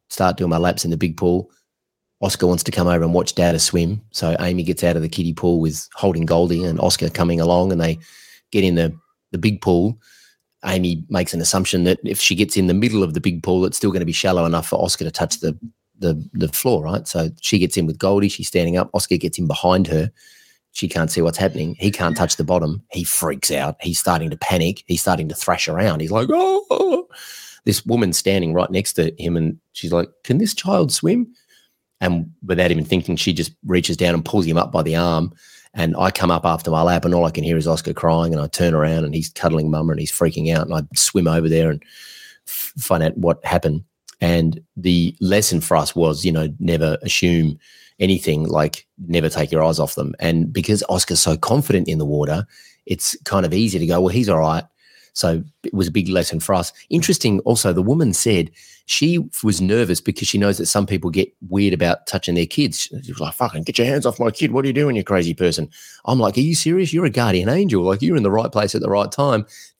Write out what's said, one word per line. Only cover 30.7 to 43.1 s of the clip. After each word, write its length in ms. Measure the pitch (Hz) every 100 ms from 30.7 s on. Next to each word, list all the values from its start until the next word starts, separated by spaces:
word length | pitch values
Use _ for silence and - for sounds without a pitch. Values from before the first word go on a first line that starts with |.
| 185 151
swim?" 420 | - 160 240 233 - _ _ _ _ _ _
And 320 | 90 87 82 - 92
without 260 | 90 90
even 140 | 80 76
thinking, 300 | 92 87 82
she 180 | -
just 180 | 85 - - -
reaches 320 | 90 82 80
down 160 | 87
and 100 | 85
pulls 220 | 80 104 82
him 120 | 82
up 140 | -
by 100 | 85
the 140 | 80 82
arm. 380 | 87 80 92 - - - _
And 220 | - 82 82
I 140 | 92
come 200 | - 87
up 140 | 82 85
after 240 | 82 85
my 120 | 80
lap 240 | 85 85 87
and 80 |
all 120 | 87 85
I 60 |
can 120 | 82 78
hear 100 | 82
is 100 | 78
Oscar 260 | 78 80
crying, 400 | 78 85 82 85
and 80 | 78
I 60 | 76
turn 260 | - 87
around 320 | 80 78 80 76
and 100 | 80
he's 140 | 78
cuddling 420 | - 85 80 78
Mama 200 | 78 80
and 80 | 76
he's 120 | 76
freaking 420 | - 85 80 80
out, 120 | 82 80
and 80 | 80
I 60 | 73 -
swim 320 | - 98 82
over 200 | 82 80
there 220 | 80 80
and 100 | 73 - - - - - - -
f-, 260 | - - 147
find 240 | - 85
out 140 | 80